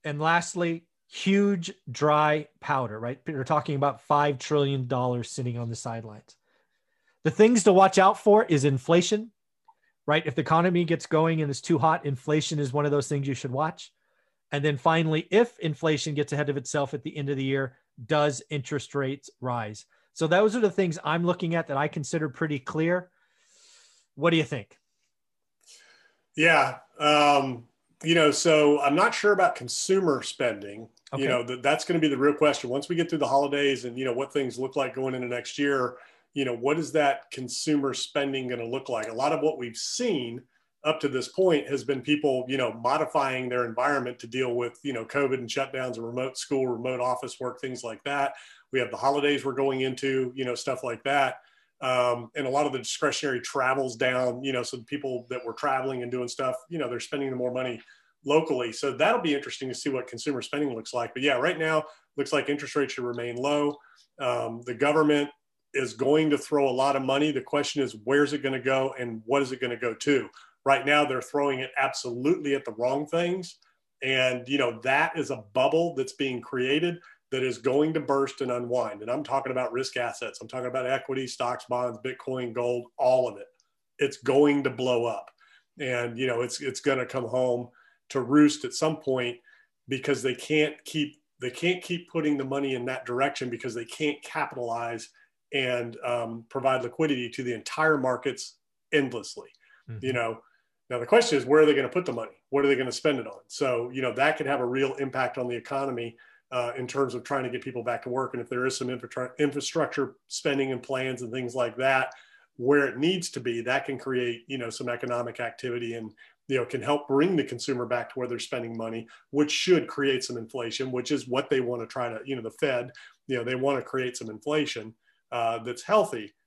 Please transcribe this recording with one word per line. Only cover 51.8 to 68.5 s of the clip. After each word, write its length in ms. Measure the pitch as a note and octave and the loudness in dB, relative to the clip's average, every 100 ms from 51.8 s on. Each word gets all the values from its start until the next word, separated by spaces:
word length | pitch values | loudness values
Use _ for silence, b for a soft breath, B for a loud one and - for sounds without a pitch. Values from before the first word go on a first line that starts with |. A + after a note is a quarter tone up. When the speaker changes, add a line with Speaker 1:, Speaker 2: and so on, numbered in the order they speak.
Speaker 2:
Um, 480 | C3 B2+ B2 A#2+ A2+ D3+ | 0 2 4 0 -4 -6
and 100 | C3+ | 0
a 40 | |
lot 180 | C#3 D3 | 2 0
of 60 | |
the 40 | C3 | -2
discretionary 640 | A2 - D3 C3 D3 B2 | -6 -2 0 0 -2 -4
travel's 540 | A#2+ C#3+ C3 C3+ C3 A2+ | -4 0 2 2 -2 0
down, 480 | C3 B2+ B2+ A#2+ | 0 2 0 -2
you 100 | C3+ | -2
know, 80 | B2+ | -2
so 160 | A#2 B2 | -4 -10
the 60 | |
people 420 | A2 C#3+ C#3 B2 A#2 | -8 -8 -6 -6 -6
that 140 | B2+ | -8
were 100 | A#2 | -8
traveling 500 | A2 D3 C3 C3 B2+ | -4 -2 0 -2 -4
and 80 | B2 | -4
doing 160 | B2+ A#2+ | -4 -4
stuff, 280 | - C3 B2+ - | -4 -4 -4 -8
you 80 | E3 | -6
know, 100 | B2 | -4
they're 120 | A#2+ | -6
spending 360 | - D3 C#3 B2+ | -6 -4 -4 -2
more 160 | B2 | -2
money 300 | B2+ B2+ A2+ b b b _ | -2 -4 -6 b b b _
locally. 480 | C#3 D3+ D#3+ B2+ A#2+ | 4 4 4 0 -2
So 200 | - C#3 | -2 -4
that'll 280 | B2 E3 A#3+ | 2 2 2
be 140 | E3+ | 0
interesting 340 | C#3 C3+ - C3 | -2 -2 -8 -8
to 60 | |
see 160 | A#2+ C#3+ | -4 -4
what 180 | C3 A#2+ | -4 -6
consumer 360 | A#2 D3+ C3 | -6 -4 -4
spending 320 | - C#3+ D3 A2+ | -4 -4 -2 -4
looks 180 | - | -4
like. 200 | B2 A#2 | -4 -4
But 100 | B2+ | 0
yeah, 100 | C#3+ | 2
right 240 | B2+ D3+ D#3+ | 2 0 0
now, 260 | D#3+ D#3 D#3 B B - | 2 2 0 B B -6
looks 140 | C#3 | 0
like 180 | D3 C#3 | 0 0
interest 260 | C#3+ C#3+ D3 | -4 -2 -2
rates 180 | C3+ | -2
should 100 | - | -2
remain 320 | B2 A#2+ A#2+ A#2 | -6 -4 -6 -4
low. 420 | C#3 D3 D3 C#3+ b b b - | 0 2 0 -2 b b b -4
Um, 420 | B2 A#2+ A#2 A#2 A#2+ | -2 -2 -4 -8 -8
the 80 | A#2 | 0
government 560 | C#3+ D#3 D3+ D3 C#3+ - _ _ _ | 4 4 6 4 2 -6 _ _ _
is 200 | C3+ B2 | -4 -4
going 360 | A2 B2+ D3+ D#3 | 0 4 4 4
to 80 | D3 | 0
throw 320 | - D3 C#3 | 2 2 2
a 20 | |
lot 240 | B2+ C3+ C3+ | 2 2 2
of 60 | |
money. 300 | C3 C#3 D3+ | 0 2 2
The 100 | C3 | 0
question 400 | - D3 C#3 C#3+ | -2 -2 -2 -2
is, 160 | B2+ A2 | -2 -4
where's 300 | G#2+ C#3+ C#3+ | 2 4 4
it 100 | D3 | 2
gonna 180 | C3+ | -2